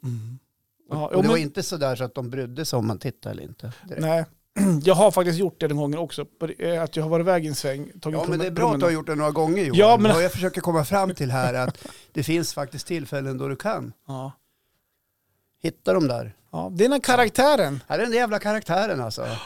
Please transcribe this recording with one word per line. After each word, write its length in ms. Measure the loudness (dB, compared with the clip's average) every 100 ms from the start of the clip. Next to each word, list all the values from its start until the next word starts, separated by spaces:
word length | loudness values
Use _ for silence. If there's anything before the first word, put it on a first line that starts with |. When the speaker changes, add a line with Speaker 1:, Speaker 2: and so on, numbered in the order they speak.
Speaker 1:
Mm. 340 | -8 -8 -10 -14 _ _ _ _ _
Speaker 2:
Och, 80 | -8
Speaker 1:
Ja, 100 | -2
Speaker 2:
och 40 |
Speaker 1:
jo, 80 | 2
Speaker 2:
det 60 | 4
var 60 |
Speaker 1:
men 80 | 2
Speaker 2:
inte 200 | 0 -6
så 140 | -6 -2
där 200 | -2 -2
så 80 |
att 100 | -6
de 160 | -6 -8
brydde 340 | -6 -8 -8
sig 120 | -4 -2
om 100 | -2
man 120 | -2
tittade 340 | -6 -8 -12
eller 100 | -12
inte. 300 | -14 -14 -14 -14
Direkt. 160 | -12 -6
Speaker 1:
Nej, 220 | 0 0 -2 _ _
<clears throat> 300 | 0 2 4
jag 100 | 4
har 160 | 6 6
faktiskt 280 | 6 0 0
gjort 220 | -2 -2
det 80 | -2
den 80 | -2
gången 220 | -2 -4
också. 260 | -6 -8
På, 220 | -12 _ -10
eh, 340 | -6 -4 -2
att 140 | -4 -4
jag 60 |
har 60 | -2
varit 140 | 0
iväg 220 | 2 2 0
en 80 |
sväng, 380 | -4 -4 -6 -10 -10
tagit 180 | -6 -4
Speaker 2:
Ja, 60 | -2
men 100 | -2
det 80 | -2
är 40 |
Speaker 1:
promen-, 40 |
Speaker 2:
bra 120 | 0 2
att 60 | 2
du 40 |
har 40 | 2
Speaker 1:
promenad. 20 |
Speaker 2:
gjort 140 | 0 -2
det 80 |
några 160 | -2 0
gånger, 340 | 0 0 2
Johan. 140 | 2 6
Speaker 1:
Ja, 180 | 8 8
men 160 | 6
Speaker 2:
Vad 100 | 4
jag 80 | 2
försöker 280 | 0 -4 -2
komma 240 | 0 0
fram 300 | 2 0 0
till 160 | -2 -2
här 240 | 0 0
är 120 | 0 -2
att 180 | -4 -14 -20
<laughs> 160 | -10
det 100 | -6
finns 320 | 0 0 0
faktiskt 320 | -4 -8 -10 -6
tillfällen 520 | -6 -4 -6 -4 -4
då 100 | -6
du 80 | -4
kan. 360 | -4 -4 -6 -14 -14
Speaker 1:
Ja. 240 | -12 -12 -14 _ _ _ _ _ _ _ _ _ _ _ _
Speaker 2:
Hitta 300 | -8 -6 0
dem 160 | 2 2
där. 260 | -2 -8 -14 _
Speaker 1:
Ja, 180 | -8 -6
det 120 | 2
är 40 | 2
den 120 | 4
karaktären. 840 | 2 4 4 4 4 4 2 -2 -4
Speaker 2:
Ja, 80 | -2
det 60 |
är 40 | 0
den 100 | 0
jävla 220 | 0 -2
karaktären 640 | -2 -4 0 0 0 -2
alltså. 260 | -4 -6 -8 -8